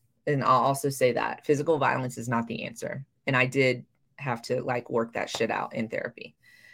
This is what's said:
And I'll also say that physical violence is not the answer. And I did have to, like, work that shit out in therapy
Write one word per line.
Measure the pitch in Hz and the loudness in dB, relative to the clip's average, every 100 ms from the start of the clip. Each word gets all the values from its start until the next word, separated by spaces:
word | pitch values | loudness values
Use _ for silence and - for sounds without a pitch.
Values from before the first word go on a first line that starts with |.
| _ _ - | _ _ -2
And | 139 | 2
I'll | 123 127 | 4 4
also | 127 135 139 | 4 2 -2
say | 135 127 | 2 2
that | 117 110 - - | 2 -2 -2 0
physical | 143 165 151 | 2 2 2
violence | 131 131 127 120 | 2 0 -4 -6
is | 117 | -2
not | 117 117 | -2 -2
the | - | -6
answer. | - - - 139 - _ - | -10 -10 -10 -10 -12 _ 0
And | 131 | 2
I | 127 | 2
did | 135 131 123 - _ _ - | 4 4 2 -6 _ _ -10
have | 135 117 | -6 -6
to, | - 127 | -2 -4
like, | - 123 - | -2 -4 -2
work | 120 117 | -2 0
that | 101 - | -4 -4
shit | - 113 | -2 0
out | 104 113 - | 0 -4 -4
in | 113 | -4
therapy | - - - - _ _ - - | -4 -6 -10 -18 _ _ -20 -20